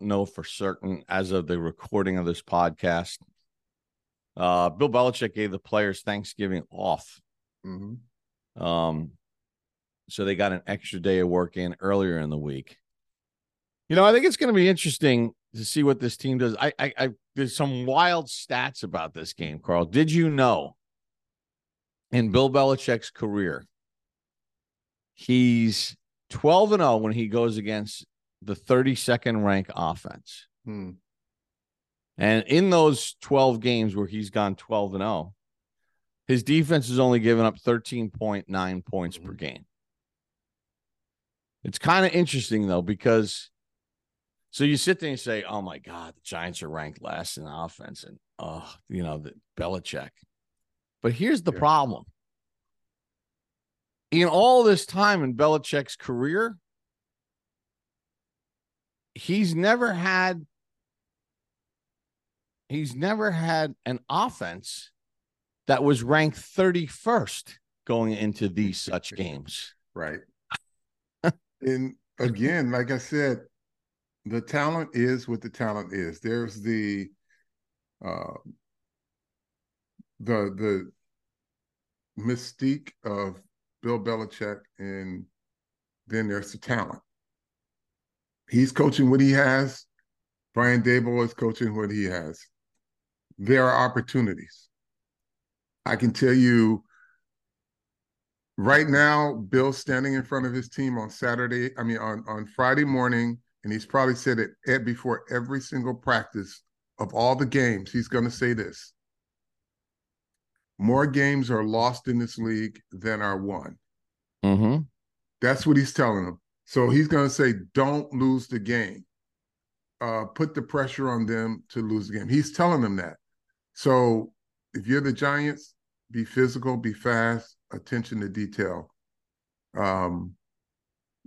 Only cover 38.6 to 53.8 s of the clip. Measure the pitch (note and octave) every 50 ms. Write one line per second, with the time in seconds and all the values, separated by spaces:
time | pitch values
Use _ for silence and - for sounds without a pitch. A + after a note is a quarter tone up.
38.6 | F#2 F#2 F#2 F2+ F2 - - F#2+ F2 E2+ - - E2+ F#2+ - - - C#2+ - -
39.6 | - _ _ _ _ _ _ _ _ _ _ _ _ _ _ _ _ _ _ _
40.6 | _ _ _ _ _ _ _ _ _ _ _ _ _ _ _ _ _ _ _ _
41.6 | - - - - - D#3 E3+ F#3+ F#3+ F#3 - F3 F3 D3 - C3 A2+ - A2 A2
42.6 | G#2 G2 F2+ F2 F2 F2+ G#2 - - B2 A2+ A2+ G#2+ G2 - - - - _ _
43.6 | _ _ _ _ _ _ _ _ _ _ _ _ _ _ _ _ _ _ - -
44.6 | C#3+ C#3+ D3 C3+ - F#3 F#3 - F3 D3 C3+ A#2+ - B2 A2 G#2+ F#2 F2 G#2+ G#2
45.6 | F#2+ F2+ D2+ C#2 - - - E2+ E2 E2 - _ - - F#2 E2 E2+ F2+ E2 -
46.6 | F2 D2+ D#2 D#2 D2+ D2+ - - - D#2 D#2 D#2+ E2 - - - D#2 D2 D2 D#2+
47.6 | E2 E2+ - - - - - - - - - - _ _ _ - - D#2+ D#2+ D#2+
48.6 | - - - - _ - - F#2 F2 D#2+ D2+ D2+ D2+ C#2+ C#2 - _ _ - -
49.6 | E2+ F2 F#2+ F2+ - - - C2+ C2+ - _ _ _ _ _ _ _ _ _ _
50.6 | _ _ _ _ _ _ _ _ - A#2 A#2+ A#2 F#3 A#3 D#4 A3 E3+ E3+ - -
51.6 | D3+ D3 D#3 D3+ C#3 B2 F#2 A#1+ - - - _ _ _ _ _ _ _ _ _
52.6 | _ _ _ _ _ _ _ _ _ _ _ _ _ _ _ _ _ _ _ _
53.6 | _ _ _ _